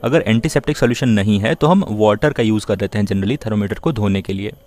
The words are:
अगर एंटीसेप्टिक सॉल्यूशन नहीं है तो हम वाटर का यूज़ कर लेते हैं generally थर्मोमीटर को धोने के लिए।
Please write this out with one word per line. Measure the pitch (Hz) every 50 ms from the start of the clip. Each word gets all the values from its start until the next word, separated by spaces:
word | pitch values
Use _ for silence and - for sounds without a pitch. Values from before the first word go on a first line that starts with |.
| -
अगर | - 131 160 110 104
एंटीसेप्टिक | 110 117 113 160 - 147 - - 151 -
सॉल्यूशन | - 120 123 - 143 127
नहीं | 110 101 98 104 104 101
है | 101 113 156
तो | - - 147
हम | 123 - 98 -
वाटर | 107 104 107 107 104 107 - 151 143
का | - 117
यूज़ | 110 110 107 -
कर | - 107 95
लेते | 101 95 - 110
हैं | 104
generally | 98 107 98 95 101 127 147 -
थर्मोमीटर | 110 107 104 104 98 104 -
को | - 165
धोने | 156 110 104 101 95 95
के | 95 - 98
लिए। | 98 101 107 - - -